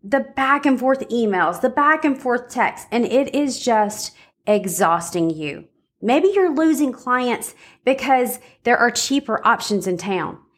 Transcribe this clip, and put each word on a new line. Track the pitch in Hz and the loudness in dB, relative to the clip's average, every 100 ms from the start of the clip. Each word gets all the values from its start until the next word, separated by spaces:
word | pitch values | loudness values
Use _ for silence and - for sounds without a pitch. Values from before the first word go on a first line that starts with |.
The | 202 269 - - | 0 -2 -2 -4
back | 269 285 285 | 0 2 2
and | 247 | 2
forth | 254 262 - | 2 0 0
emails, | 240 220 185 165 175 | -2 0 2 0 0
the | 254 | -2
back | 254 294 311 | 2 2 2
and | 311 262 | 0 -2
forth | 254 240 247 | -2 -2 -4
texts, | 254 202 - - | -2 -2 -2 -6
and | 220 233 | -2 0
it | 254 277 | 0 0
is | 277 294 233 | -2 -2 -2
just | - 220 208 - - - _ _ - | 0 2 0 -4 -12 -14 _ _ 0
exhausting | 208 185 170 180 170 165 180 165 | 0 0 0 2 2 -2 -2 -2
you. | 156 151 - - _ _ _ | -2 -8 -10 -16 _ _ _
Maybe | 202 277 381 392 | 0 2 4 4
you're | 359 | 2
losing | 277 320 277 277 | 2 2 2 0
clients | 233 - 247 247 226 220 - - _ - | -2 -4 -2 0 -4 -6 -16 -20 _ -2
because | 262 247 262 247 202 - _ - | 0 2 2 0 -6 -14 _ 0
there | 240 | 2
are | 240 | 2
cheaper | 233 - 277 277 214 214 | 0 -2 -2 -2 0 2
options | 233 - 208 185 | 0 0 -2 -2
in | 175 | -4
town. | 180 185 160 - _ | -4 -4 -4 -10 _